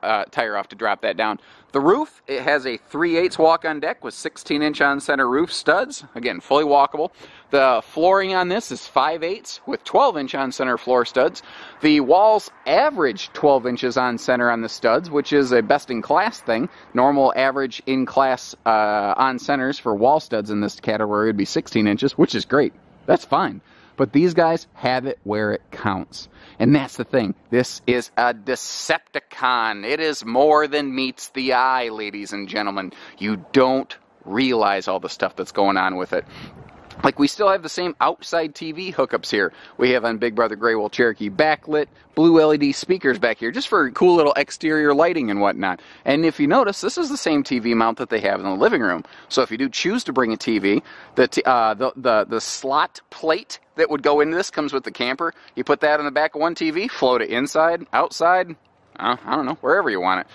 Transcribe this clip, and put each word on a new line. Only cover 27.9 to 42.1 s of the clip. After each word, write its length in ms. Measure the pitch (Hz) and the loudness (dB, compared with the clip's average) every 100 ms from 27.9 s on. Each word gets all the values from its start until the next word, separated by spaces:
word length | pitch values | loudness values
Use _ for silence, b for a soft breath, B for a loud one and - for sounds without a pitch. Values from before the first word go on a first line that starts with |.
| 123 117 - | -2 -2 -2
a 160 | 123 | -2
Decepticon. 1500 | 117 101 123 - - - 165 _ 147 - - 127 123 113 104 104 | -2 -6 -6 -6 -8 -2 -4 _ -12 -12 -4 0 0 -2 -4 -4
It 140 | 151 | -2
is 220 | 160 143 | -2 -4
more 440 | 113 123 151 151 151 | -2 2 4 4 2
than 280 | 147 143 | -2 -4
meets 360 | 131 131 - - | -4 -6 -8 -12
the 240 | 135 131 | -6 0
eye, 340 | 123 131 131 120 | 2 2 0 -4
ladies 460 | 110 104 104 98 | -6 -8 -10 -10
and 120 | 101 98 | -10 -8
gentlemen. 460 | 104 104 98 92 - B B | -6 -4 -6 -8 -12 B B
You 260 | 101 104 - | -6 -6 0
don't 440 | 135 131 131 - - _ _ - | 2 2 2 -4 -14 _ _ -8
realize 600 | 104 131 117 101 98 92 | -2 0 2 0 0 -2
all 140 | 95 | -6
the 80 | 92 | -6
stuff 260 | - 92 | -6 -6
that's 180 | - 90 | -6 -6
going 260 | - 98 95 | 0 0 2
on 180 | 92 90 | 0 -2
with 160 | 90 | -4
it. 140 | 90 - B B B - - - - | -4 -6 B B B -20 -20 -20 -2
Like, 140 | 135 - | 0 2
we 100 | 143 | 0
still 220 | - 202 | 2 2
have 120 | 190 | 0
the 60 | 160 | -2
same 260 | - 180 - | -6 -6 -2
outside 540 | 131 175 - 170 160 | -2 -2 -4 -4 -4
T 180 | - 165 | -6 -12
V 180 | 156 185 | -10 -6
hookups 400 | 165 131 117 - | -2 -2 -2 -2
here. 220 | 107 92 B B B | 0 0 B B B
We 140 | 127 | 2
have 160 | 123 113 | 2 0
on 100 | 110 | -2
Big 180 | 120 | -2
Brother 220 | 107 113 104 | 0 -2 0
Grey 180 | 117 | 0
Wolf 180 | 113 104 | 0 -2
Cherokee 360 | - 120 107 104 | 0 0 0 -4
backlit 600 | 95 151 151 - 151 143 b b | 0 0 0 -2 -4 -4 b b